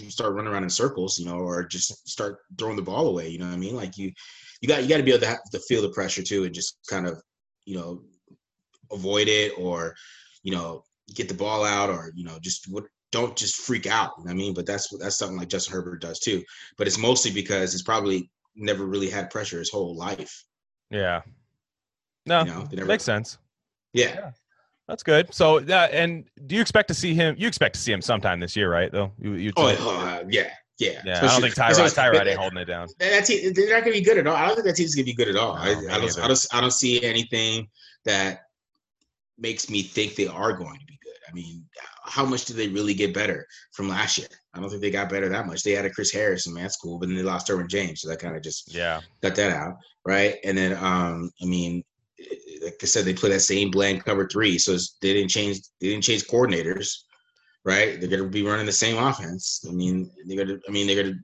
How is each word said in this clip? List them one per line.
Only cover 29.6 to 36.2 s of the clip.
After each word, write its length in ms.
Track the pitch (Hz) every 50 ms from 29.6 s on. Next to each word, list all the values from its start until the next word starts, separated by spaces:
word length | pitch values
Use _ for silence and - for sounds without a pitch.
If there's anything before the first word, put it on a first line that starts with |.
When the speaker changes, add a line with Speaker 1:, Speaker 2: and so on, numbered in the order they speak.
| 151
Speaker 2:
told 120 | 123 104 -
Speaker 1:
uh, 440 | - 107 92 87 90 90 90 87 87 95
yeah, 200 | 107 101 87 - - - _ _ _ -
yeah. 220 | 113 95 78 69 -
Speaker 2:
Yeah, 240 | 95 90 87 117
I 40 | 113
don't 100 | 127 127
Speaker 1:
Especially, 0 |
Speaker 2:
think 140 | 127 117 110
Tyrod, 160 | - 123 113 113 - 170 160
Speaker 1:
especially, 120 | - 147 131
Speaker 2:
Tyrod 240 | 123 113 - 98
ain't 20 | 101
Speaker 1:
that, 80 | 95
Speaker 2:
holding 220 | 95 95 95 90 90
it 60 | 87
down. 240 | 87 87 85 87 - - -
Speaker 1:
that 260 | 180 190 202 208 202
team, 280 | 202 220 - 175 190 180
they're 160 | 185 202 214 220
not 80 | 226
gonna 120 | 226 233 226
be 80 | 208
good 160 | 175 202 226
at 100 | 190 139
all. 80 | 151 165
I 100 | - 160
don't 80 | 190 220
think 120 | 233 214
that 80 | 185 165
team's 200 | 180 170 160 147
gonna 100 | 139 131
be 80 | 123 117
good 140 | 117 117 104
at 60 | 95
all. 160 | 104 117 - 82
Speaker 2:
No, 40 | 76
Speaker 1:
I, 100 | 85 98 104 104
Speaker 2:
me 60 | 98 92
Speaker 1:
I 80 | 92 107
don't, 60 | 117
Speaker 2:
neither. 140 | 113 - 87